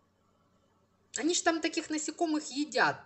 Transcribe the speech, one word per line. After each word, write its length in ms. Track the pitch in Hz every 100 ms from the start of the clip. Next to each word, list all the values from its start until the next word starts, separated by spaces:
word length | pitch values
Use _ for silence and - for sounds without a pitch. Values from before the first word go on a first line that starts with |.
| _ _ _ _ _ _ _ _ _ _ _ -
Они 160 | 277
ж 60 | 349
там 200 | - 330
таких 300 | 320 320 311
насекомых 600 | 302 - 311 339 302 302
едят. 460 | 254 294 240 165 -